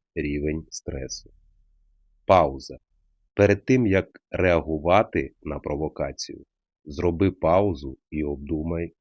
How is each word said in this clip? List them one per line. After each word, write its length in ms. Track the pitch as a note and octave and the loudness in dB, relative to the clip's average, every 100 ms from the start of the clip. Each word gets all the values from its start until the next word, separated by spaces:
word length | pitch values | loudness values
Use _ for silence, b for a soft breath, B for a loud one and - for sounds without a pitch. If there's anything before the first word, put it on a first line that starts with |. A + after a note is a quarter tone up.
| _ E2 | _ -8
рівень 500 | D2 D2 D2+ D#2 - | -6 -4 -4 -4 -8
стресу. 640 | - - - - - - _ _ _ _ _ _ _ _ _ - | -14 -10 -10 -10 -12 -18 _ _ _ _ _ _ _ _ _ 4
Пауза. 520 | F#2+ D2 C2+ - C2 _ _ _ _ _ | 4 4 -2 -12 -18 _ _ _ _ _
Перед 320 | - G2+ G2+ - | 4 4 4 2
тим, 220 | C3 A2 | 2 4
як 200 | F#2+ - - _ | 2 0 -8 _
реагувати 1040 | F2+ F#2 E2+ D2+ D#2 D#2+ G2 A#2 D#2 C2+ _ | 0 2 2 0 -2 2 2 2 -2 -4 _
на 160 | D#2 D2 | -10 -8
провокацію, 880 | - D2 D2+ - C#2 C#2 - - - _ _ _ D2+ | -6 -4 -6 -6 -8 -8 -14 -16 -20 _ _ _ -14
зроби 460 | C#2+ F2 E2 G2 | -2 0 2 0
паузу 640 | - D#2+ F#2 G2+ D2+ C2+ B1+ _ | 2 2 2 2 -2 -8 -14 _
і 140 | D#2 | -6
обдумай 720 | D2 C#2 C#2+ D#2 E2 E2+ E2 _ | -4 -6 -6 -6 -4 -6 -8 _